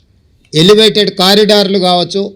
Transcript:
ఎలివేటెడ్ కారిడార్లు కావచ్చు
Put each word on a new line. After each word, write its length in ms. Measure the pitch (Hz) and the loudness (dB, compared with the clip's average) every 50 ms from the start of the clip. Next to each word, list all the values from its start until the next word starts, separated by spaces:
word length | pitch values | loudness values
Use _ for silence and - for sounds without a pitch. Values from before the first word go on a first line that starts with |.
| _ _ _ _ _ _ _ _ _ _ - | _ _ _ _ _ _ _ _ _ _ -2
ఎలివేటెడ్ 580 | 151 160 190 214 208 220 214 - 208 208 - | 0 2 4 4 4 2 2 0 -2 -2 -4
కారిడార్లు 680 | - - 185 190 202 208 214 202 214 208 202 190 196 202 | -4 -2 -2 0 0 2 2 2 2 0 0 0 -2 -2
కావచ్చు 440 | 180 180 180 180 175 170 - 196 196 196 - | -2 0 0 -2 -2 -4 -6 -8 -8 -8 -12